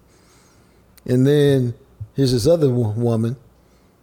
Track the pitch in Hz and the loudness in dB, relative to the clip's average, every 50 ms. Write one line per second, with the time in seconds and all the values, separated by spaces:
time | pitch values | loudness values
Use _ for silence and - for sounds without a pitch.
0 | _ _ _ _ _ _ _ _ _ _ _ _ _ _ _ _ _ _ _ _ | _ _ _ _ _ _ _ _ _ _ _ _ _ _ _ _ _ _ _ _
1 | - - 127 127 131 139 147 147 143 143 139 135 127 120 120 - _ _ _ - | -6 -2 0 2 2 2 2 2 2 2 2 0 0 -4 -6 -10 _ _ _ -20
2 | - - _ - 135 127 127 120 104 143 170 170 151 135 123 123 120 107 107 113 | -20 -10 _ -2 0 0 0 0 2 2 2 2 2 0 0 0 -2 -2 -2 -2
3 | 120 117 117 113 113 117 131 - - _ _ _ _ _ _ _ _ _ _ _ | -2 -2 -2 -2 -2 -4 -6 -8 -14 _ _ _ _ _ _ _ _ _ _ _